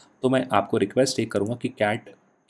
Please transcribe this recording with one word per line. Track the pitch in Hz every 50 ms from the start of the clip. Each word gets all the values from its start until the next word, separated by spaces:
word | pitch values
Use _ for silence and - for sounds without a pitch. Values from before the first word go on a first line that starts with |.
| - _ _ _ -
तो | 127
मैं | 131 127 123 - 107
आपको | 101 98 - -
रिक्वेस्ट | 110 101 101 - 123 135 135 - -
ये | 113
करूँगा | 113 - 101 101 107 120
कि | - - 123
कैट | - - 107 104 110 117 - - - - _ _ _ _ _